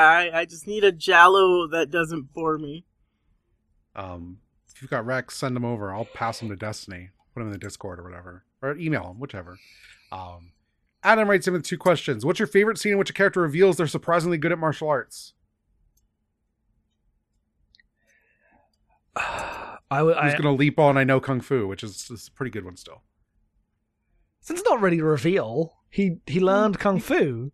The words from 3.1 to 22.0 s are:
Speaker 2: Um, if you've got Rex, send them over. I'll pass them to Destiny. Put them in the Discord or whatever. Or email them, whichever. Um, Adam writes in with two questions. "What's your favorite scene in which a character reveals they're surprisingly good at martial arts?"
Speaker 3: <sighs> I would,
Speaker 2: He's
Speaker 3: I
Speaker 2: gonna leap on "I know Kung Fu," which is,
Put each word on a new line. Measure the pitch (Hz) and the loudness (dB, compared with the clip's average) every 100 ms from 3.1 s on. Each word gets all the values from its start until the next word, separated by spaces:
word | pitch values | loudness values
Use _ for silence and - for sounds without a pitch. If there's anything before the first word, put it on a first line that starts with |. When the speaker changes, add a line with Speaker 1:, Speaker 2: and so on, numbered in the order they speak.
| _ _ _ _ _ _ _ _ | _ _ _ _ _ _ _ _
Speaker 2:
Um, | - 95 87 87 92 _ _ _ | -14 -12 -12 -14 -18 _ _ _
if | - | -20
you've | 131 | -8
got | 135 113 | -6 -4
Rex, | 131 120 - | -6 -6 -8
send | 139 | -6
them | 123 120 | -4 -4
over. | 117 101 | -4 -6
I'll | 98 117 | -8 -8
pass | - 117 117 | -6 -6 -6
them | 113 | -10
to | 95 | -10
Destiny. | 107 110 - 90 90 _ _ | -10 -12 -14 -18 -18 _ _
Put | 123 | -12
them | 110 | -10
in | |
the | 98 | -10
Discord | 101 - 101 87 | -14 -14 -14 -14
or | |
whatever. | 87 87 90 90 _ _ | -16 -18 -20 -20 _ _
Or | 135 151 | -8 -6
email | 165 139 | -4 -4
them, | 92 98 | -6 -14
whichever. | 139 104 87 90 _ _ - _ _ | -14 -14 -16 -20 _ _ -20 _ _
Um, | 95 90 87 87 _ _ _ _ _ | -14 -14 -18 -20 _ _ _ _ _
Adam | 190 220 208 | 2 2 4
writes | 196 185 | 2 0
in | |
with | 180 - | -4 -6
two | 165 | -2
questions. | 180 165 - 113 127 | 0 0 -2 -4 -2
"What's | 185 | -2
your | 220 | 0
favorite | 196 214 202 | 2 2 0
scene | 214 | -2
in | 196 | -2
which | 190 | -2
a | |
character | - 196 185 | 0 0 2
reveals | 165 151 196 175 | -2 4 4 4
they're | 160 | -2
surprisingly | 160 - 170 170 170 | -2 0 0 2 -2
good | 165 | -2
at | 170 | -2
martial | 156 139 156 | -2 -2 -2
arts?" | 135 - - - _ _ _ _ _ _ _ _ _ _ _ _ _ _ _ _ _ _ _ _ _ _ _ _ _ _ _ _ _ _ _ _ _ _ _ _ _ _ - | -4 -4 -16 -20 _ _ _ _ _ _ _ _ _ _ _ _ _ _ _ _ _ _ _ _ _ _ _ _ _ _ _ _ _ _ _ _ _ _ _ _ _ _ -8
Speaker 3:
<sighs> | |
I | - - - - - - _ 139 | -8 -6 -10 -12 -14 -18 _ 0
would, | 160 160 | 2 2
Speaker 2:
He's | 147 | 0
Speaker 3:
I | 147 | 0
Speaker 2:
gonna | 147 | 0
leap | 135 147 143 | 2 0 4
on | 147 135 | 4 4
"I | |
know | 135 135 | 2 2
Kung | 135 131 | 0 -6
Fu," | - 135 98 | -2 -2 -2
which | 95 | -6
is, | 110 92 | -12 -14